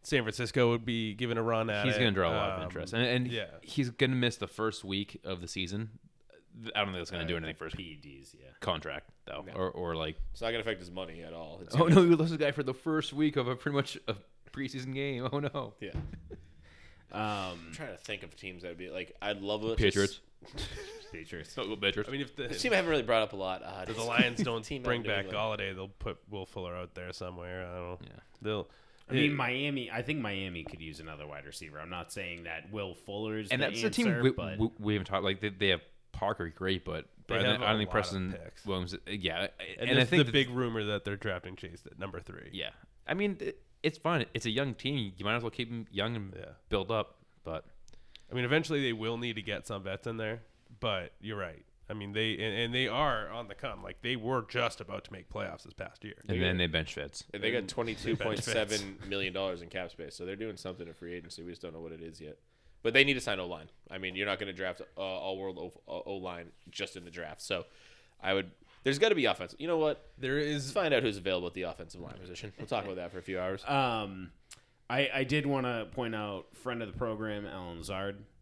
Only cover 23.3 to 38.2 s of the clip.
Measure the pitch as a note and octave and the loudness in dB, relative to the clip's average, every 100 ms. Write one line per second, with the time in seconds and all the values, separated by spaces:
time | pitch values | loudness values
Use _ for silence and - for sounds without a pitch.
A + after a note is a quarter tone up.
23.3 | G2 F#2 F#2 - F#2+ F#2 A2+ A#2 A#2 B2 | 0 -2 -4 -6 -8 -6 -2 2 6 4
24.3 | A#2 B2+ A2+ A2 C#3 A#2+ A#2+ A2 G2+ F#2+ | 4 0 0 -4 -4 0 0 2 0 0
25.3 | G#2 A2 G#2 G2 F#2+ F#2+ - A2 - - | 0 0 0 -4 -4 -8 -6 -6 -6 -8
26.3 | G2+ F#2 G2 F2+ F2 F2+ - F2+ - F2+ | -8 -8 -6 -6 -6 -8 -10 -10 -8 -8
27.3 | F2+ F2 F#2 F2+ F2+ F2 F2+ - - - | -8 -6 -6 -6 -6 -6 -8 -12 -16 -20
28.3 | - G#2 G#2+ - - - - - C3 D3 | -6 -2 -2 -4 -12 -20 -20 -2 2 4
29.3 | C#3+ B2 B2+ C#3+ C#3 A2 A2+ A#2+ D3+ G#2+ | 2 0 0 0 -2 -4 -4 -2 -2 0
30.3 | G2 F#2+ F2 D2 E2 D#2+ D2+ D#2+ D2 D2 | -2 -2 -4 -8 -10 -10 -10 -10 -10 -10
31.3 | D2 C#2+ - D#2+ D2+ E2 F2+ E2 - F2+ | -10 -12 -12 -12 -10 -8 -8 -8 -8 -8
32.3 | E2+ E2+ E2 E2 G#2 F#2+ E2+ - G2+ A2 | -8 -8 -10 -6 -6 -6 -8 -8 -4 -2
33.3 | G#2+ G#2 B2+ C#3 A2+ A#2 - A3+ C#3+ C3 | -2 0 0 0 2 0 4 4 6 4
34.3 | - E2 D#2+ A2+ - G#2 G#2 F2 F#2+ F#2+ | 4 -4 0 0 2 2 2 2 2 2
35.3 | F#2+ G#2 F#2+ G2+ E2+ - - - - G2 | 2 -2 2 4 4 0 -20 -14 -2 0
36.3 | G#2+ E2+ - F#2 F#2 - D#2+ - - - | 0 -4 -2 0 0 0 -6 -8 -18 -2
37.3 | G2 G2+ G#2+ G#2 A2 G2 A2+ F2+ F#2+ | 2 4 4 4 4 4 2 2 0